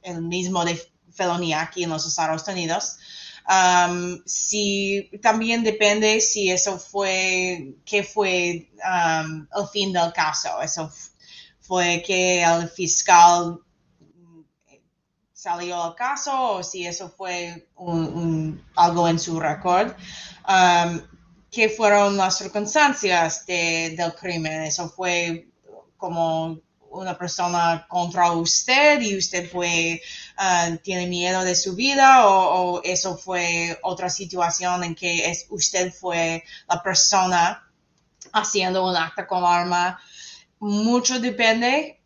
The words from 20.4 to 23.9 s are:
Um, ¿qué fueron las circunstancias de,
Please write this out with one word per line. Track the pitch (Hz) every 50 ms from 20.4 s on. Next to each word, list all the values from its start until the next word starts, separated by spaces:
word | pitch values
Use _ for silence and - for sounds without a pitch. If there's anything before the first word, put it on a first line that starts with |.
| -
Um, | - 185 185 185 180 175 175 170 170 170 160 - - - _ _ _ _ _ _ _
¿qué | - 233 220 214
fueron | 214 - 226 208 208 202 202 202 196
las | 196 190 185 185 -
circunstancias | 196 196 - 208 208 202 - 311 302 277 254 - - 190 180 175 165 160 156 - -
de, | - 180 175 170 170 165 165 165 165